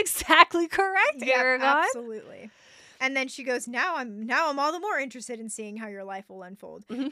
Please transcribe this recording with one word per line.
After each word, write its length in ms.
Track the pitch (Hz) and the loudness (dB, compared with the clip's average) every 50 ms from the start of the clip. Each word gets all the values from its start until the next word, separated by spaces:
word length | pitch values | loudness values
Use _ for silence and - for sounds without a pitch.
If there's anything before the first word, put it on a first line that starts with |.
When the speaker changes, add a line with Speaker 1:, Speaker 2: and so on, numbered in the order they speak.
Speaker 1:
exactly 680 | 440 - - - - - 320 320 339 - - 339 339 | 2 2 0 -4 2 4 8 8 8 8 8 -2 -2
correct, 500 | 330 - - 392 381 381 381 440 587 294 269 | 0 2 2 2 2 4 4 4 2 2 0
Speaker 2:
Yep, 180 | 240 254 262 254 | 0 2 4 4
Speaker 1:
Aragorn. 460 | 254 254 254 254 262 269 277 302 349 | 4 4 2 4 4 4 4 4 4
Speaker 2:
absolutely. 680 | 427 523 240 240 233 220 214 - - - - - 214 _ _ - - - - - - - - 262 | 2 0 -4 -6 -8 -10 -10 -12 -14 -16 -16 -18 -18 _ _ -20 -20 -20 -20 -20 -20 -10 -4 -4
And 140 | 262 269 | -2 0
then 120 | 269 262 262 | 0 -2 -4
she 160 | - - 254 | -6 -10 -4
goes, 220 | 262 247 240 - | -2 -2 -2 -2
"Now 300 | 240 240 240 277 370 339 | -4 -2 -2 0 0 0
I'm, 300 | 294 254 233 202 208 220 | -2 -4 -6 -8 -8 -4
now 240 | 233 247 294 330 311 | 0 2 2 2 2
I'm 80 | 285 277 | 2 0
all 140 | 285 302 330 | 0 0 0
the 60 | 359 | -2
more 180 | 349 427 381 285 | -2 -2 -2 -2
interested 420 | 269 269 - 254 214 - 240 226 | -2 -4 -8 -12 -10 -10 -10 -10
in 80 | 226 220 | -8 -10
seeing 300 | - - 214 208 208 220 | -10 -10 -10 -10 -10 -10
how 80 | 226 214 | -10 -10
your 160 | 202 196 196 | -10 -12 -10
life 240 | 196 196 196 196 _ | -10 -10 -10 -10 _
will 140 | 190 190 180 | -16 -16 -14
unfold." 440 | 180 196 - - - 156 170 - - | -16 -16 -16 -16 -16 -16 -16 -14 -12
Speaker 1:
Mm-hmm. 200 | 233 247 269 285 | -6 -6 -6 -2